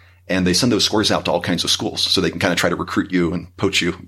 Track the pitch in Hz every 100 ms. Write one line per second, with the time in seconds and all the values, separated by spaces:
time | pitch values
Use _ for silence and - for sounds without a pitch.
0 | - _ - 95 90 90 123 107 - 104
1 | 104 92 - 76 - 85 - - 113 -
2 | - - 85 85 95 90 90 82 85 -
3 | - 92 85 87 - - 98 - 85 -